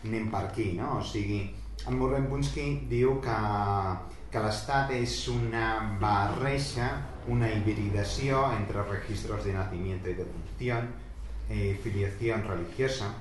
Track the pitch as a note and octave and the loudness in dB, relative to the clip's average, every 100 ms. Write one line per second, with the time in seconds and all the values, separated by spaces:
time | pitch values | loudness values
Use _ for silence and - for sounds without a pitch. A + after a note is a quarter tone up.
0 | G#2 A2+ A2 G2+ G#2+ A#2 G2+ F2+ C3+ A2+ | -2 -2 0 -2 -2 -2 -2 0 0 -2
1 | F#2+ G#2+ G2+ G#2 G2 - - - - B2+ | -2 -2 0 0 -2 -6 -8 -8 -2 2
2 | C3 C#3 C3 C#3+ C#3+ D3+ C#3+ C#3+ B2 A#2+ | 2 2 0 0 0 0 -2 -2 0 4
3 | B2+ C3+ A#2+ A2 G#2 G#2 G2+ G2+ F#2+ F#2+ | 4 4 0 0 2 2 2 2 2 -2
4 | - - - A2+ G#2+ G#2+ - C#3 C3+ B2 | -6 -10 -6 -2 0 0 2 2 2 2
5 | A#2+ - - A#2+ A#2 A#2 A2 A2 G#2+ G2 | 0 0 0 0 2 2 2 0 0 2
6 | G#2 G2+ G2+ - C3+ C#3 - A#2 B2 C#3 | 4 4 4 2 2 0 0 0 0 -2
7 | - - - A#2+ A2+ G#2+ G2+ G#2+ G2+ G2 | -4 -6 0 2 4 4 2 2 2 2
8 | G#2 - C3+ C3+ C3+ A2 G2+ G2+ G2+ G2 | 2 0 2 4 4 2 0 -2 -2 -2
9 | - G2+ A2 G#2 G2+ F#2+ F#2+ F2+ F#2 F#2 | -4 -4 -2 -2 0 0 -2 -2 -2 -2
10 | F#2 F2 F2+ - - - B2 A#2 A#2+ - | -2 -4 -4 -6 -8 -4 0 0 -2 -6
11 | - - - - - G#2+ G2+ G2 A2+ G2 | -10 -10 -8 -6 -2 0 0 0 -2 0
12 | G2 - A#2 A2 G2+ F2 E2+ - C3 - | 0 0 0 2 0 -4 -4 -2 0 0
13 | G2+ - | -4 -6